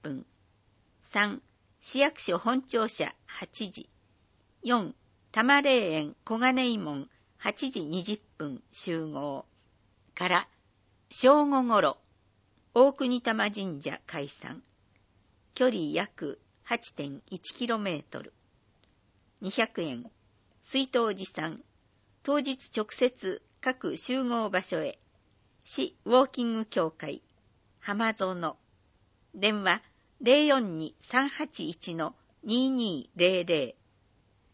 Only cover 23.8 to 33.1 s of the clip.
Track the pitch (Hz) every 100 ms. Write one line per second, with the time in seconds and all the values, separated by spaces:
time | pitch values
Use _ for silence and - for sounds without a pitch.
23.8 | 180 175 - 254 247 233 214 190 - 170
24.8 | 147 - _ _ _ _ _ _ - -
25.8 | - _ - 247 262 - 233 226 220 202
26.8 | 160 - 151 143 _ _ _ _ _ _
27.8 | - 202 226 214 190 180 165 - _ _
28.8 | _ _ _ _ _ - 208 214 190 185
29.8 | _ _ _ - 240 285 302 269 214 160
30.8 | 156 - - 247 277 - 302 - 160 175
31.8 | - 165 156 - _ _ 226 240 262 262
32.8 | 226 151 -